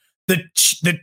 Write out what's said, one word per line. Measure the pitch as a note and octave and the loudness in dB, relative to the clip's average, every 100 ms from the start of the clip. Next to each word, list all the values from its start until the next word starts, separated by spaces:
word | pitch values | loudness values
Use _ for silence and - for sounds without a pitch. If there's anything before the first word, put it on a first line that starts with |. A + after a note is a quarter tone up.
| _ _ - | _ _ -2
"The | F#3 F#3 - | -2 -2 0
Ch-, | - - | 0 0
the | E3+ E3+ | -2 -2